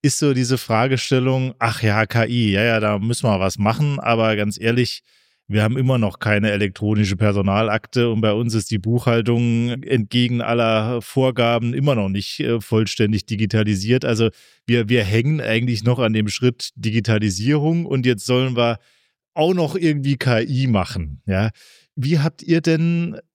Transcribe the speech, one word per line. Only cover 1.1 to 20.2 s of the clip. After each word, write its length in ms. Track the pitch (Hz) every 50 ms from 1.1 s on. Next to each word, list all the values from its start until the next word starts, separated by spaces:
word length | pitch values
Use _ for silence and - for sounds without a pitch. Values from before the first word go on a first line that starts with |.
| 135 127 127 131 131 131 131 131 - _
„Ach 220 | 117 113 110 -
ja, 220 | 113 107 101 107 110
K 200 | - - 117 113
I, 260 | 113 120 120 117 104
ja, 120 | 95 98 110
ja, 160 | 120 113 110
da 180 | 107 104 107 101
müssen 300 | 101 113 120 - - 120
wir 100 | 104 92
was 200 | 95 95 - -
machen, 420 | 107 107 113 - 151 147 143 139
aber 340 | - - 120 113 113 110 110
ganz 260 | 104 104 104 101 -
ehrlich, 420 | 110 113 117 127 123 - - - _ _ _ _ _ _ _ _ _ -
wir 140 | 104 107
haben 140 | 107 107 123
immer 200 | 131 131 127 131
noch 220 | 120 110 101 - -
keine 320 | - 107 104 104 101 107
elektronische 680 | 104 101 104 98 95 - 107 104 107 104 104 95 98
Personalakte 920 | 90 110 104 101 101 95 98 98 104 113 110 104 110 - - - 123 120 120
und 100 | 113 107
bei 120 | 113 107
uns 220 | 104 107 120 117 110
ist 160 | 113 104 -
die 80 | 113 104
Buchhaltung 1040 | 92 110 117 120 - 127 117 117 110 117 120 117 120 120 117 117 117 120 120 127 131
entgegen 580 | - 135 120 107 101 - 123 123 120 123 120
aller 580 | 117 107 117 120 117 113 113 110 107 113 123 120
Vorgaben 720 | 101 - - 135 131 131 120 127 120 117 120 117 117 117
immer 220 | 123 135 135 147 135
noch 140 | 113 101 98
nicht, 320 | 95 101 101 - - -
äh, 200 | 147 120 117 113
vollständig 680 | 104 - 117 110 110 101 - - 113 104 107 101 -
digitalisiert.“ 800 | - 113 101 110 98 - 110 110 104 107 95 98 110 123 131 -
Also 260 | 123 117 107 113 110 - - - _ _ _ _
wir, 220 | - 117 120 113 101
wir 140 | 123 120
hängen 380 | 104 92 107 113 120 143 156 151
eigentlich 420 | 127 - 110 113 120 123 120 104
noch 160 | 101 123 123 120
an 140 | 123 110
dem 160 | 110 110 107 104
Schritt 420 | - - 123 123 120 _ - - _
Digitalisierung 1120 | - - 110 104 117 101 - 110 104 107 107 92 92 107 127 147 151 143 156 165 170 165
und 200 | - 139 131 123
jetzt 200 | 127 123 98 -
sollen 300 | - 123 127 131 131 127
wir 220 | 117 120 117 117 104 _ _ _ _ _ _ _ _ _ _ _
auch 200 | 160 156 175 190
noch 220 | 180 165 147 151
irgendwie 400 | 190 170 160 151 147 135 139 139
K 240 | 127